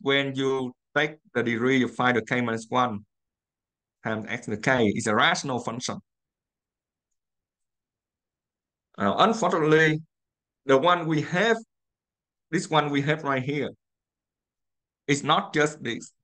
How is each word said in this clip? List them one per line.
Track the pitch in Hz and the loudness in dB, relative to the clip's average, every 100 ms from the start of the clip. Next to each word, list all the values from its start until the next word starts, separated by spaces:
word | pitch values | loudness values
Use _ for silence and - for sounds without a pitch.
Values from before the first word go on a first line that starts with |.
when | 139 139 139 135 | 0 2 0 -2
you | 135 135 127 - _ - | -2 -2 -4 -10 _ -2
take | 156 156 _ | -2 -4 _
the | 123 | -4
degree | 117 113 123 135 | -2 0 2 2
of | 117 - | 0 0
five | 123 | 0
to | 120 | 0
k | 107 123 | 0 -2
minus | 120 113 113 | -2 -4 -2
one | 123 123 101 104 _ _ _ _ _ _ _ _ _ | 0 0 -2 -12 _ _ _ _ _ _ _ _ _
times | - 110 101 | -8 -6 -6
x | 113 - | -10 -8
to | |
the | 107 | -4
k, | 143 131 110 - | 0 2 2 0
is | 113 | 0
a | |
rational | 107 147 175 143 123 | 2 2 2 -4 -6
function. | - 117 - - - _ _ _ _ _ _ _ _ _ _ _ _ _ _ _ _ _ _ _ _ _ _ _ _ _ _ _ _ - | -6 -8 -8 -10 -14 _ _ _ _ _ _ _ _ _ _ _ _ _ _ _ _ _ _ _ _ _ _ _ _ _ _ _ _ -4
Uh, | 101 - | -2 2
unfortunately, | 185 220 180 185 151 156 160 156 - _ _ _ _ _ 139 | 2 2 0 0 4 4 4 0 -6 _ _ _ _ _ 2
the | 135 | 4
one | 165 175 160 | 4 2 2
we | 151 | -2
have, | - 180 220 226 - _ _ _ _ _ _ _ _ | 0 0 2 0 -4 _ _ _ _ _ _ _ _
this | 156 - | -6 0
one | 156 147 | 0 2
we | 143 | 0
have | 139 156 | 0 -2
right | 143 135 | -2 -2
here, | 123 147 120 - _ _ _ _ _ _ _ _ _ _ _ _ - | -2 -4 -6 -8 _ _ _ _ _ _ _ _ _ _ _ _ -2
it's | 143 | -2
not | 135 165 202 | 2 0 0
just | 151 151 - | 0 0 -2
this, | 127 113 - _ | -8 -8 -10 _